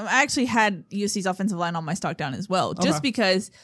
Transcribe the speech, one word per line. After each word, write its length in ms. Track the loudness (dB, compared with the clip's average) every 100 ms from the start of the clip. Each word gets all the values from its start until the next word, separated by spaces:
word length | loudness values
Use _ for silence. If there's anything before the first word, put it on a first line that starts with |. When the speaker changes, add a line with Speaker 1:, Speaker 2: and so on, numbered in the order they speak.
Speaker 1:
I 180 | 0 2
actually 240 | 2 2
had 400 | 2 4 2 0 -8
U 140 | -4
S 80 | -2
C's 120 | -2
offensive 320 | -2 0 -2 0
line 180 | -2
on 80 | -2
my 120 | -4
stock 200 | -4 -4
down 200 | -4 -6
as 120 | -6 -2
well, 280 | 0 0
just 240 | 0 0 2
Speaker 2:
Okay. 20 |
Speaker 1:
because 480 | 0 2 2 2 -2 -14